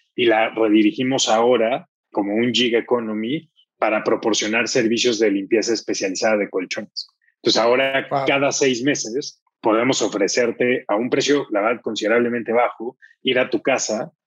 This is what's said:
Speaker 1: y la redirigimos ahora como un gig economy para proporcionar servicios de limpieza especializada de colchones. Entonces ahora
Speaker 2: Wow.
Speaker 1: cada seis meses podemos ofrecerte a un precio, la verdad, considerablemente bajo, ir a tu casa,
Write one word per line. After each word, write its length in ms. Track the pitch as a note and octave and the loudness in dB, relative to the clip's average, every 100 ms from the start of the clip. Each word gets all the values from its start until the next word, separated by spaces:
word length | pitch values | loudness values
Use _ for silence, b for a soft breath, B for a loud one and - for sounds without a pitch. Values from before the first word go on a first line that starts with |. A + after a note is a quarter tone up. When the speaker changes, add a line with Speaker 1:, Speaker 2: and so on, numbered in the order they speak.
| b | b
Speaker 1:
y 120 | - A#2 | -2 2
la 240 | A2 A2+ | 2 2
redirigimos 760 | - A2+ G#2+ G#2 - C3 C3+ A#2+ | 2 4 4 4 2 -2 0 2
ahora 600 | A2 A#2 B2 A2+ C#3 - _ _ | 2 4 4 2 -2 -6 _ _
como 220 | - G2+ | -6 -2
un 180 | G#2+ B2 | 0 0
gig 220 | A2+ B2 | 0 0
economy 760 | A2+ - A#2+ A2 G#2+ A2 D#3 - b _ _ | 0 0 -2 -2 -6 -4 -6 -10 b _ _
para 240 | A2 G#2+ | -2 0
proporcionar 680 | - A2+ A#2+ G#2 A2 A2+ A2+ | 0 0 0 -2 0 -2 -2
servicios 500 | C3+ A2+ A2+ B2 A2 | 0 0 0 0 2
de 120 | A2 | 2
limpieza 440 | G2 G2 A2 G#2+ | 0 0 0 0
especializada 640 | A2 - G2 G2 F2+ A2+ G#2+ | -2 -2 -4 -4 -2 0 0
de 100 | G2 | -2
colchones. 580 | F#2+ F2+ - G#2+ - - _ _ _ | -6 -6 -8 -10 -16 -18 _ _ _
Entonces 240 | A#2+ - | 0 2
ahora 440 | A#2 B2+ C3+ C3+ - | 2 2 2 -2 -2
Speaker 2:
Wow. 140 | C#3 C3+ | -2 0
Speaker 1:
cada 260 | C#3 C#3 | 0 0
seis 300 | C#3 C#3 A#2+ | 2 0 2
meses 600 | C3+ C3 A2 B2 D3+ - _ _ | 0 -2 -4 -6 -8 -14 _ _
podemos 400 | A#2 A2 B2+ A#2 | 0 2 2 0
ofrecerte 840 | A2 F#2+ G2 - A#2 A2 B2 B2+ - | 0 0 0 2 0 0 0 0 -2
a 80 | G#2 | -2
un 140 | A#2+ | 0
precio, 360 | A2 - C#3+ C3+ | 0 2 0 0
la 100 | G#2 | -2
verdad, 200 | A2 A#2+ | 0 -2
considerablemente 720 | - G#2 G#2 A#2 A#2+ A#2+ A2+ | -4 -4 0 2 0 -2 -2
bajo, 460 | A2+ A#2 - A#2 - b b | 0 0 -2 -12 -14 b b
ir 160 | - B2+ | -2 0
a 120 | B2+ | 0
tu 100 | D#3 | -2
casa, 500 | - B2+ - B2+ C3+ - | 0 -2 -2 -4 -6 -14